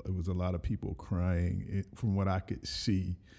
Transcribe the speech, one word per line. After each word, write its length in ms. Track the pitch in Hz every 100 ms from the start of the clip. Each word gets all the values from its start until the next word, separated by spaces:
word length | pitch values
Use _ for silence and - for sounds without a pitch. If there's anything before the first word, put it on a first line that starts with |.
| -
it 80 |
was 140 | 92 87
a 60 |
lot 220 | 90 90 90
of 60 |
people 320 | - 104 - -
crying, 720 | - 90 90 87 87 95 101
it, 200 | 98 - -
from 200 | 110 98
what 120 | 98
I 120 | 92
could 260 | - - -
see, 500 | - - 95 90 90 -